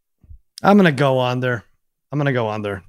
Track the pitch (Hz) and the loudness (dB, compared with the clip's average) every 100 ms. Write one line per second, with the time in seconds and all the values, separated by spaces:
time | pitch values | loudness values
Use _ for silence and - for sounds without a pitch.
0 | _ _ - - _ - - 208 180 131 | _ _ -20 -20 _ -4 2 4 4 2
1 | 143 131 123 127 127 120 - _ _ _ | 0 0 -2 -2 -4 -4 -8 _ _ _
2 | _ 143 143 123 110 107 104 98 | _ -4 -2 -2 -2 -4 -6 -8